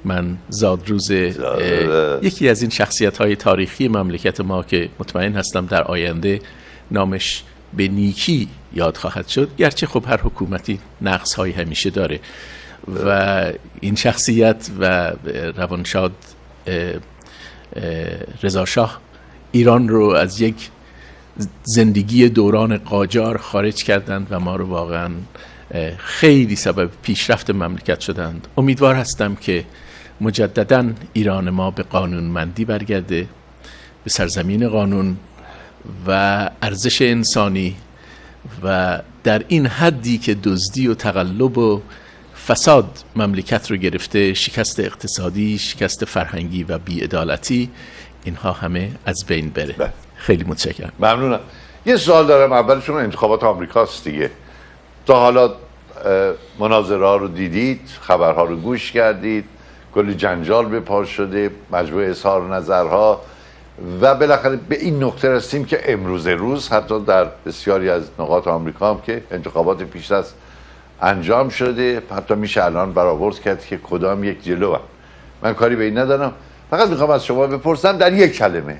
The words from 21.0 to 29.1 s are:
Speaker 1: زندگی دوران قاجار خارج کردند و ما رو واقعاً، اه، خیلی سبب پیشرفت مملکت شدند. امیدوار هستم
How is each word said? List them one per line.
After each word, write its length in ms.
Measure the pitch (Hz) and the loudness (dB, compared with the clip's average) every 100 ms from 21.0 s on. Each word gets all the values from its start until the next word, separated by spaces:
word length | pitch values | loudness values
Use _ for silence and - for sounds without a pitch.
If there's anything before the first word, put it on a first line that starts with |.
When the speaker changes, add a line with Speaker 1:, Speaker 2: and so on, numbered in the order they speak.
| - - - - 208 - | -20 -20 -20 -10 -10 -10
Speaker 1:
زندگی 680 | - 113 110 101 101 120 123 | -2 4 4 4 2 6 6
دوران 480 | 113 101 107 110 104 | 6 4 4 2 0
قاجار 640 | - 101 95 117 113 107 | -2 -2 0 0 0 -4
خارج 460 | - 101 104 - | -4 -2 -2 -2
کردند 420 | - 101 98 98 98 | 0 0 0 -8 -4
و 100 | 95 | -4
ما 160 | 90 92 | -4 -4
رو 100 | 92 | -4
واقعاً، 440 | 87 85 85 87 85 101 - - - - | -4 -4 -4 -6 -8 -12 -18 -20 -20 -10
اه، 260 | 87 80 82 | -6 -6 -8
خیلی 600 | - - 160 139 113 104 | -10 4 8 8 6 0
سبب 340 | 101 90 87 - | 0 0 -2 -4
پیشرفت 480 | - 104 - 113 - | -4 -2 0 0 0
مملکت 500 | 98 87 90 - 80 | -2 -2 -6 -4 -4
شدند. 480 | - 92 82 82 - - | -4 -6 -6 -8 -6 0
امیدوار 380 | 135 131 139 | 2 4 4
هستم 400 | 131 120 | 4 -2